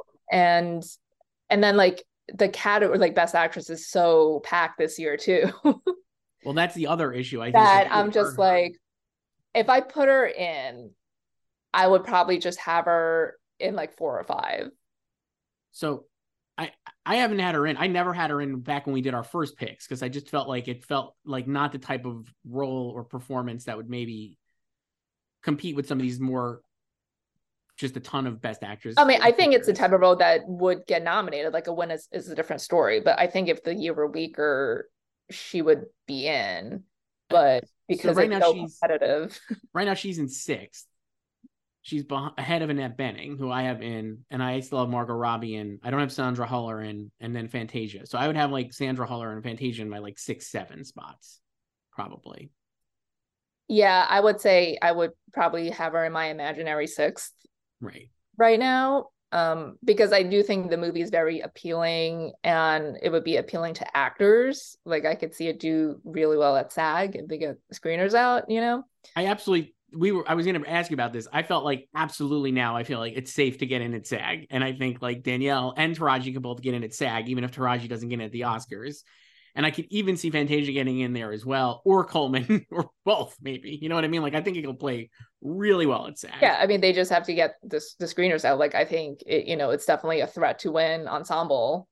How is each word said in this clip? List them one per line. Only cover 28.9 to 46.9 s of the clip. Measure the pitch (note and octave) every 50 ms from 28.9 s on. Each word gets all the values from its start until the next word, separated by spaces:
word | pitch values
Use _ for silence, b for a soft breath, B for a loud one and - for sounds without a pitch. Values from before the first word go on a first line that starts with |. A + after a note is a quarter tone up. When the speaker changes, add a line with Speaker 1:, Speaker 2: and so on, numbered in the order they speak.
| A2+
Speaker 1:
I | C#4+ D4
mean, | C4+ C4 - -
I | A#3 A#3+
think | - F#4 D4 C4+
it's | A#3+ -
the | G#3+ G3
Speaker 2:
contenders. | - - F#3
Speaker 1:
type | F#3+
of | F#3
role | F#3 F#3 F3+
that | F3+ F3+ E3+ E3 D#3+ -
would | F#3 F3+ F3 F3+ F#3 F3+ - -
get | - F3+ E3 E3
nominated. | E3+ E3+ G#3+ G3 F3 D3 C#3+ D3 D#3+ D#3
Like, | D#3+ E3
a | F3 E3
win | D#3+ - E3+
is, | D#3+ D3+ - - -
is | - - E3+
a | D#3
different | D#3 D#3+ - D#3 D#3+ -
story, | - F3+ F3 C3+ G2+ A2 G#2+
but | - C3+ B2+ -
I | F3
think | F3+ - F#3+ F#3 E3
if | D#3 D#3+ -
the | E3 E3+
year | - D3+ E3 D#3+
were | - D3
weaker, | D3 - D#3+ D#3+ D#3+ D#3+ - D3 D3+ C#3 C3 C#3 B2 A2+ - - - _ _ _ _ _ _ _ -
she | G3 - - - - F3+ D#3
would | D#3+ D#3 C3+ A#2+ - _ _ _
be | - C#3+ C3+ C3 D3+
in. | D3+ B2+ G#2 G2+ F2+ E2+ F#2 A2+ - G3 F#3 _ _ _ _ _ _ _ _ -
But | F3 E3+ D3 C#3 C3 B2 - - _ _ _ -
Speaker 2:
So | F3
Speaker 1:
because | - - F3 D#3+
Speaker 2:
right | F#3 F#3
Speaker 1:
it's | G#3+
Speaker 2:
now | G#3 G3
Speaker 1:
so | F3+ E3+ E3
Speaker 2:
she's | F3 E3+ D#3+ - -
Speaker 1:
competitive. | - E3 D#3+ D3 C#3+ C3+ C#3 D3+ D#3+ - - - - -
<laughs> | A#3 - _ - -
Speaker 2:
right | E3+ G3+
now | G3+ F#3+
she's | F#3 - G3 F3+ E3
in | D3 C3
sixth. | C3 - - - C#3+ - - - _ - - _ _ _ _ _ _ _ _ _ _ _ _ - _ _ _ _ _ _
She's | - - D#3 D3 C#3+
beh-, | D3 C#3 C3+ C#3 D#3 - -
ahead | B2+ C3 E3+ E3 D#3+
of | D3+
Annette | D3 C#3+ C3+ B2 A#2+ B2+
Bening, | C3+ A#2+ G2+ F2 - C#3+ C#3+ C3+
who | C3+ B2+
I | B2+ B2+ C3
have | B2+ B2 A2+ A2+
in, | A#2 A#2 A2 A2 A2 A2 A#2+ B2+ -
and | C#3 B2+ B2+
I | B2+ B2+ C3+
still | C3 - C#3 C3
have | B2 A#2+
Margot | B2 A#2+ A#2+ A#2 A#2
Robbie | A#2 A#2+ A#2 A#2 A2 A#2 A2+ A2
in. | G#2+ G#2 G#2 G2+ G2+ -
I | B2
don't | C3 C#3+
have | C#3+ C3 -
Sandra | - C3 B2+ B2 A#2+ A#2+
Huller | A2+ B2+ B2 A#2 A2+ A2 A2 G#2+
in, | G#2+